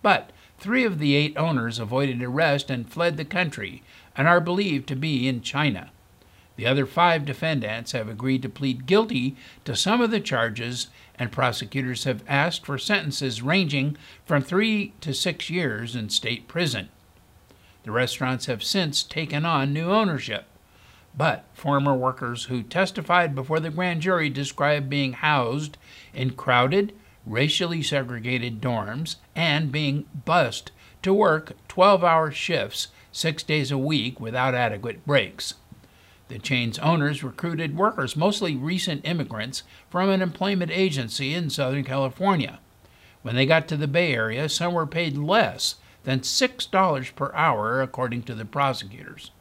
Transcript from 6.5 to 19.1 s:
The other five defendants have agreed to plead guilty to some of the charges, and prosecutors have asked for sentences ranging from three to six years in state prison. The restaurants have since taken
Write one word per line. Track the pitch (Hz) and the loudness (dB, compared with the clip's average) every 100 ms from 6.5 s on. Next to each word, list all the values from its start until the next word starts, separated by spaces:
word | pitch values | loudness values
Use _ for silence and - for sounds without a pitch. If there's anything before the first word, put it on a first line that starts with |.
| - | -4
The | 113 | 2
other | 139 135 | 2 2
five | - 175 165 143 | 4 4 4 0
defendants | 123 160 151 107 113 117 | -4 -2 -2 -2 -6 -6
have | 123 110 | -6 -6
agreed | 107 127 131 | -4 0 0
to | 127 | -2
plead | - 139 127 127 | -4 -2 -2 2
guilty | 196 226 127 127 139 - - - | 4 4 0 -2 -4 -18 -14 -6
to | 110 | -2
some | 185 233 | 2 2
of | 233 | 2
the | 220 | 0
charges, | - 131 113 107 117 123 - - - - | 0 0 0 0 -6 -6 -8 -12 -20 -8
and | 120 | -6
prosecutors | 123 127 113 110 139 127 120 | 0 0 0 -6 -4 -4 -4
have | 139 110 - | -4 -4 -2
asked | 139 160 165 - | 0 0 -2 -6
for | 143 | -6
sentences | - 202 156 - 135 110 | -2 -2 0 -4 -4 -4
ranging | 127 185 170 143 143 143 - - - | 0 2 2 0 0 -4 -12 -20 0
from | 147 | 0
three | 127 180 220 214 202 - | 2 0 2 0 -2 -8
to | 156 | -6
six | 131 185 - - | -2 -2 -4 -4
years | 175 156 107 117 120 | -2 -2 -4 -6 -6
in | 107 | -2
state | - 117 117 - | -2 -2 -6 -6
prison. | 165 170 117 92 _ _ _ _ - _ - - _ | -2 -2 -2 -8 _ _ _ _ -20 _ -20 -20 _
The | 113 | -4
restaurants | 110 123 - 131 127 - | 0 0 0 -2 -2 -4
have | 113 | -6
since | - 196 165 143 | -2 0 0 -2
taken | - | -4